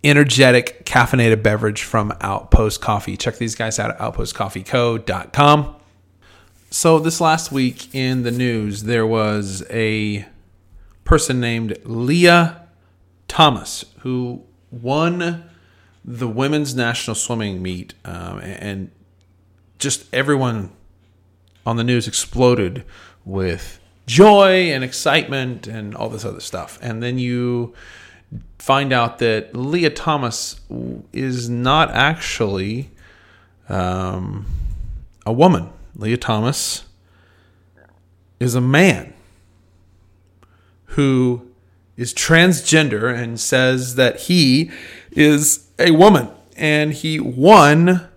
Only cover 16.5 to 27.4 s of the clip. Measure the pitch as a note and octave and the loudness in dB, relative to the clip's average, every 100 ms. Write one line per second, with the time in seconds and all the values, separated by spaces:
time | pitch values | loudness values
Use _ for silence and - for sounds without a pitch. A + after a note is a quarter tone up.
16.5 | D3+ C#3+ B2+ A#2 A#2 - G#2+ - A#2 G#2 | 0 -2 -2 -2 -4 -6 -6 -6 -4 -4
17.5 | F#2 F#2 F2+ - - F2 F2 F2 F#2+ F#2+ | -6 -8 -8 -12 -20 -16 -14 -12 -12 -14
18.5 | G2 G2+ G2 F2+ _ _ _ _ _ _ | -12 -10 -10 -12 _ _ _ _ _ _
19.5 | _ _ _ C#3+ - - B2 C3+ C#3 B2+ | _ _ _ -8 -8 -6 -4 -2 0 -2
20.5 | A2 F#2+ _ _ _ _ _ _ _ _ | -4 -8 _ _ _ _ _ _ _ _
21.5 | _ - A#2 A#2 B2 C3+ - - A#2+ B2 | _ -6 -4 -2 -2 -4 -8 -6 2 2
22.5 | A#2+ F#2 C3 - - - _ - F#2+ F#2 | 4 -2 -6 -16 -20 -20 _ -10 -4 -4
23.5 | E2+ - - _ _ - B2 G#3 G3+ G3 | -6 -10 -18 _ _ 0 8 8 8 6
24.5 | F#3 F3 C3+ B2+ - D#3 D#3 D#3 C#3+ B2+ | 4 2 -2 -6 -4 0 0 0 -6 -6
25.5 | A#2+ G#2 A2+ G#2 G#2+ A2 A2 G#2 F#2+ - | -8 -12 -12 -12 -8 -8 -8 -10 -12 -10
26.5 | F2+ D#2 - A#2+ A2 A#2+ B2+ B2 B2 | -10 -12 -12 -10 -6 -4 -4 -2 -2